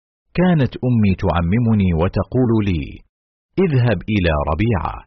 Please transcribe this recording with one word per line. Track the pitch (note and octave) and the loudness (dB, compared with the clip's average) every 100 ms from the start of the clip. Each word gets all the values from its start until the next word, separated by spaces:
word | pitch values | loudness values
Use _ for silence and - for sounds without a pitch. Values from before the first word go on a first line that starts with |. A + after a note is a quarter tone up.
| _ _ _ - | _ _ _ -2
"كانت | F#3 E3 A#2 - B2+ | 2 2 0 -2 0
أمي | A#2 G2+ F2+ | 2 2 2
تعممني | F#2+ E2 E2+ A2+ A2+ A2 F#2 D#2+ | 0 0 0 0 2 2 2 2
وتقول | F2+ G#2 - B2 A#2+ A2+ G2+ | 0 -2 -2 0 2 2 0
لي: | F2+ A2+ - - _ _ _ _ - | -2 -6 -12 -20 _ _ _ _ -2
'اذهب | F#3 C3 A#2+ F#2 - | 0 2 2 0 -2
إلى | G#2 F2 D2+ C#2+ | 0 0 0 -2
ربيعة | D#2 A2+ G2 - - | -2 0 -2 -4 -10